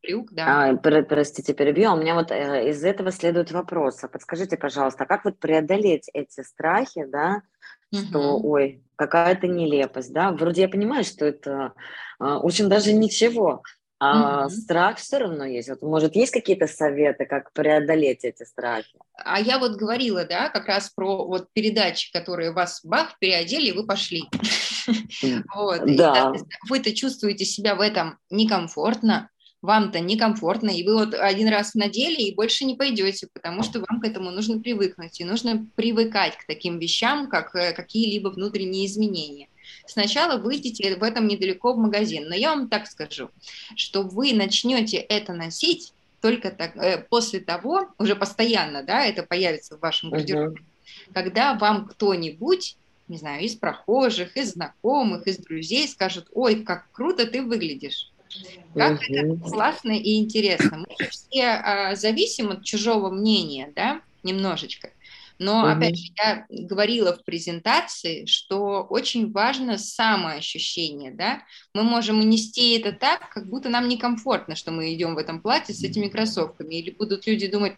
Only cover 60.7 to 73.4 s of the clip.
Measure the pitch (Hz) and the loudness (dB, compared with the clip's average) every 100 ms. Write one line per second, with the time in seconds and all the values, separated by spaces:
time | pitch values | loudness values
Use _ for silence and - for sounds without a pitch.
60.7 | 156 180 - 294 - - 269 247 226 - | 0 -12 -8 -8 -8 -6 0 2 2 0
61.7 | 202 196 196 214 226 453 - 214 190 - | 0 0 0 0 2 0 0 -4 -4 -6
62.7 | 214 214 220 190 190 214 208 160 139 139 | -2 2 2 0 0 2 2 0 -8 -8
63.7 | - 220 311 _ _ 185 190 190 160 160 | -2 -2 -2 _ _ -6 -2 -2 -2 -6
64.7 | - - _ - - - _ 190 220 220 | -14 -16 _ -20 -20 -20 _ 0 4 4
65.7 | 160 165 170 - - 214 214 - - 180 | 4 2 0 -8 -2 0 0 -6 -14 -6
66.7 | 196 208 240 190 175 - 170 165 170 214 | 0 0 2 0 0 -6 -8 -6 -6 2
67.7 | 294 349 - 170 165 - - - 190 202 | 0 0 -8 -8 -8 -2 -2 0 -4 -2
68.7 | 196 190 208 269 240 220 196 226 277 254 | -2 -2 -2 -2 -2 -2 2 0 0 -4
69.7 | 214 - - 226 202 170 147 - 156 - | -4 -6 0 2 2 0 -6 -8 -6 -6
70.7 | - 160 143 135 110 196 269 - - _ | -4 -6 -6 -14 -4 -4 -4 -10 -20 _
71.7 | 202 226 240 220 214 214 220 220 - 240 | 0 2 2 2 4 6 4 2 0 2
72.7 | 233 208 190 262 349 - 214 | 2 0 -2 0 0 -4 -14